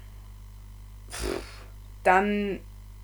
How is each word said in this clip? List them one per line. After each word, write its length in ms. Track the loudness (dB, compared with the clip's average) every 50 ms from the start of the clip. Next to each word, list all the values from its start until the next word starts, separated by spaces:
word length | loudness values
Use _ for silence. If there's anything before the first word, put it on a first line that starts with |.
| -14 -14 -14 -14 -14 -14 -14 -14 -14 -14 -14 -14 -14 -14 -14 -14 -14 -14 -14 -14 -12 -10
pff, 280 | -6 -4 -2 -2 -2 -2 -4 -8 -12 -14 -14 -14 -14 -14 -14 -14 -8 4 8
dann 560 | 8 10 10 8 6 4 4 2 2 0 -4 -6 -12 -14 -14 -14 -14 -14 -14